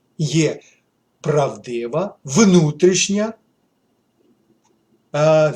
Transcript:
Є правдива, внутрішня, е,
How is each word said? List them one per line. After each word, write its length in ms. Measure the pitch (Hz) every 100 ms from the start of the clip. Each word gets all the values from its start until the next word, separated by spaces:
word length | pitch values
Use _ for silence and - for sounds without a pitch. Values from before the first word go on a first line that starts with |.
| _ -
Є 420 | 151 156 147 - - _ _ _ _ _
правдива, 960 | 156 147 135 104 123 120 120 151 202 -
внутрішня, 1080 | 143 139 214 180 151 147 175 185 - 202 220 - _ _ _ _ _ _ _ _ _ _ _ _ _ _ _ _ _
е, 400 | 147 151 156 151